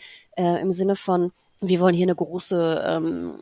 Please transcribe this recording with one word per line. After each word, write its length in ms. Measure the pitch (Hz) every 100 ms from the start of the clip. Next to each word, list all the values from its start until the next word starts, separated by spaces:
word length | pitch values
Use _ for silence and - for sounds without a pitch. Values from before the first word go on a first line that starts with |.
| - - _ -
äh, 240 | 175 175
im 120 | 190
Sinne 240 | 180 190 196
von, 360 | - 180 180 - _ _
wir 200 | 190 180
wollen 140 | 185
hier 100 | 170 185
eine 80 |
große, 720 | 170 160 180 - 175 165 160 -
ähm, 500 | 165 160 175 175 -